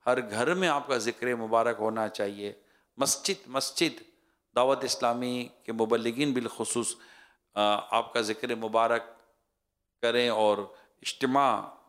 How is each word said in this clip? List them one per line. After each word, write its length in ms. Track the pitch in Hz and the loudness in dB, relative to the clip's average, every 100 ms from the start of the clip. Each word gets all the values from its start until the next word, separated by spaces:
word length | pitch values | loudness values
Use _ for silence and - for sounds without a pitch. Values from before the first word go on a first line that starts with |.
| - | 0
ہر 240 | 127 113 | 0 -2
گھر 240 | 107 127 | -2 0
میں 140 | 180 185 | 2 2
آپ 200 | 143 139 | 0 0
کا 100 | 127 | -2
ذکر 380 | 110 117 123 120 | -2 -2 -2 -2
مبارک 400 | 110 113 117 110 | 0 2 2 0
ہونا 300 | 110 113 107 | -2 -2 -4
چاہیے۔ 440 | - 101 101 101 - _ _ _ - | -2 -6 -4 -10 -10 _ _ _ -4
مسجد، 500 | 135 - - 185 - | -2 0 -2 -6 -4
مسجد 540 | 131 - - 165 117 - _ _ _ _ - | -4 -4 -2 -2 -2 -20 _ _ _ _ 2
دعوت 280 | 127 135 | 4 4
اسلامی 640 | 135 - 120 120 123 123 120 _ | 0 0 0 0 -2 -4 -8 _
کے 80 | - | -10
مبلغین 640 | 113 110 117 113 117 147 | -2 2 2 2 0 0
بالخصوص، 640 | 127 117 - 113 120 110 - - - - _ _ | 0 -2 -4 -4 -2 -2 -6 -16 -20 -20 _ _
آ، 440 | 104 104 104 - 110 | 0 2 2 0 0
آپ 160 | 113 | 0
کا 80 | 120 | -2
ذکر 340 | 110 107 120 117 | -2 -4 -4 -4
مبارک 460 | 113 110 117 117 117 - _ _ _ _ _ _ _ _ | -2 2 2 2 -2 -20 _ _ _ _ _ _ _ _
کریں 280 | 117 120 120 | 0 2 2
اور 280 | 110 107 101 98 - _ _ | 4 4 2 -2 -12 _ _
اجتماع 600 | - - 135 135 139 104 - - | -10 -4 0 4 4 2 -2 -14